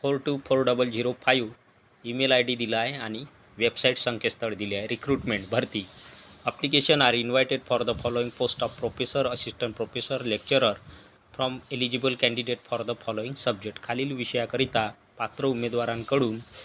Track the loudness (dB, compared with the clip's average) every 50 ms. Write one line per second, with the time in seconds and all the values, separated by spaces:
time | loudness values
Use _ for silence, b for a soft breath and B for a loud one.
0 | 0 0 0 0 0 -2 -4 -2 0 2 2 4 4 4 4 4 2 2 0 0
1 | 0 -2 -2 0 4 4 4 4 2 -2 -6 -12 _ _ _ _ _ _ _ _
2 | -10 -6 -2 0 2 4 4 4 4 2 0 -2 -2 0 0 0 0 -2 -4 -6
3 | -8 -8 -8 -8 -10 -12 -18 -20 -20 -12 -2 0 0 0 2 2 2 2 2 2
4 | 0 -2 -2 0 -2 -2 -2 -2 -4 -4 -4 -4 -4 -2 -2 -2 -2 -4 -6 -4
5 | -2 0 -2 0 0 -2 -2 -2 -2 -2 -2 -2 -2 -2 -4 -6 -8 -8 -12 -20
6 | B B B B B B B B -6 -6 -4 -2 0 2 4 4 6 6 6 6
7 | 6 4 4 2 2 2 4 4 4 2 0 -2 0 0 0 2 2 0 -2 -2
8 | -2 -2 0 0 -2 -2 -2 -2 -2 -2 0 -2 -4 -4 -4 -4 -4 -4 -2 -2
9 | -2 -2 0 0 0 0 -2 -4 -6 -6 -6 -4 -4 -4 -4 -4 -6 -6 -4 -6
10 | -4 -4 -4 -2 -2 0 -2 0 2 2 4 4 4 4 2 0 -6 B B B
11 | B B B B B _ -6 -4 -4 -4 -4 -6 -10 -6 -4 -2 -2 0 0 0
12 | 0 0 0 2 2 0 2 0 -2 -2 -4 -4 -4 -4 -4 -4 -2 -4 -6 -6
13 | -4 -4 -4 -4 -4 -6 -6 -4 -2 -2 -2 -2 -4 -10 -10 -8 -8 -6 -4 -4
14 | -4 -4 -4 -6 -4 -2 -2 -2 -2 0 0 -2 0 0 0 0 0 -2 -4 -12
15 | _ _ _ -6 -6 -6 -4 -2 0 0 0 0 0 -2 -2 -2 0 -2 -2 -4
16 | -2 0 2 2 2 2 0 -4 -8 -14 B B